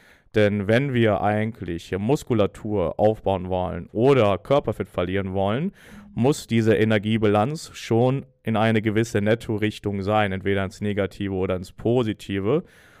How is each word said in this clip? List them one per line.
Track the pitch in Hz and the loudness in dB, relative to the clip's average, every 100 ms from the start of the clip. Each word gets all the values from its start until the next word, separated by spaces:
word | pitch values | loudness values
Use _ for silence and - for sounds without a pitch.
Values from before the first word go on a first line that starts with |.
| _ _ _ | _ _ _
Denn | 110 104 104 98 | 2 2 2 2
wenn | 113 143 | 2 2
wir | 123 110 101 | 2 2 2
eigentlich | 101 107 110 110 90 85 - 95 | 0 0 -2 -6 -8 -8 -6 -4
Muskulatur | 104 151 - 117 98 - 107 104 82 - | 0 -2 0 2 2 0 -4 -2 -2 2
aufbauen | 104 110 98 95 90 | 2 2 -2 -4 -2
wollen | 92 90 85 - | -4 -4 -6 -8
oder | 101 131 139 104 95 | 0 4 6 4 2
Körperfett | - 139 127 107 98 | 2 0 0 -4 -6
verlieren | - 90 95 95 | -4 -2 -2 -2
wollen, | 95 98 117 180 - - - - | -2 -2 -2 -4 -8 -18 -20 -12
muss | - 120 151 - | -2 -2 -2 -2
diese | 113 110 | 0 4
Energiebilanz | 107 110 107 107 110 107 104 110 156 - | 4 4 2 0 0 2 2 0 -4 -12
schon | - - 113 127 135 135 _ | -16 -2 0 2 0 -6 _
in | - 110 | -4 0
eine | 110 110 | 2 2
gewisse | 107 104 117 104 | 2 0 0 0
Netto-Richtung | 101 113 - 107 107 - 104 101 | 0 0 -2 -2 -2 -4 -6 -4
sein, | 95 107 104 | 0 0 0
entweder | 95 98 98 | -2 -2 -2
ins | 92 - | -2 -4
Negative | 107 101 95 - 101 | -4 -2 -4 -4 -6
oder | 95 95 92 | -4 -2 -4
ins | 92 | -6
Positive, | - 110 123 110 101 - 98 98 147 - - - - | -6 0 0 0 -4 -6 -4 0 -2 -4 -16 -20 -20